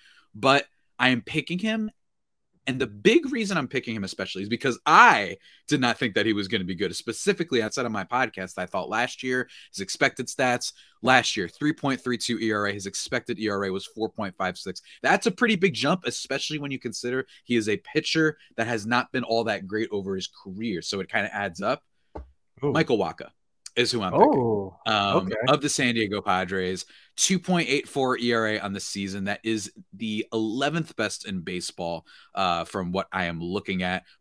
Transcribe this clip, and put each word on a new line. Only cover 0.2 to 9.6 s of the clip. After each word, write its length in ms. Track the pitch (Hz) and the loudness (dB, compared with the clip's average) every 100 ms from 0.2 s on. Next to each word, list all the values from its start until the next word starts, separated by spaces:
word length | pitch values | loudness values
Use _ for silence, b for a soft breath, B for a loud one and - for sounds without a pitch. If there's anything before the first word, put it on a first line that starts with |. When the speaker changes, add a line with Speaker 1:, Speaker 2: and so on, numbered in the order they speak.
| b | b
Speaker 1:
but 320 | 107 131 139 - _ _ - | 0 4 4 2 _ _ 2
I 120 | 127 | 2
am 100 | 123 | 2
picking 380 | - 156 - 180 | -2 -6 -4 -4
him. 320 | 214 220 214 - _ _ _ _ _ _ - | -2 -4 -6 -12 _ _ _ _ _ _ -6
And 140 | 127 | -4
the 60 | 123 | -4
big 440 | 104 147 320 277 | 2 4 6 4
reason 280 | 269 202 175 | -2 -2 -2
I'm 100 | 127 | -2
picking 260 | 131 120 | -4 -4
him 100 | 110 | -6
especially 380 | 95 - 95 92 | -6 -6 -6 -6
is 60 | 101 | -4
because 300 | 117 135 117 - | -2 -2 0 6
I 500 | 175 240 131 95 95 b b - | 8 10 8 2 -6 b b -2
did 120 | 143 | 2
not 180 | 123 113 | 2 0
think 160 | 123 | 0
that 100 | 101 | 2
he 80 | 107 | 2
was 160 | 104 95 | 2 0
gonna 160 | 110 | -2
be 100 | 92 | -2
good. 200 | 90 95 90 | -2 -4 -4
Specifically, 680 | - 110 202 196 170 123 | -8 -2 0 0 0 0
outside 220 | 107 - | 0 -2
of 80 | 120 | -4
my 120 | 104 | -4
podcast, 520 | 92 123 120 - 92 - | -2 0 0 -4 -8 -6
I 80 | 90 | -4
thought 220 | 95 73 | -4 -2
last 340 | 107 123 - | 0 -2 -4
year 280 | 127 127 120 B | -2 -2 -4 B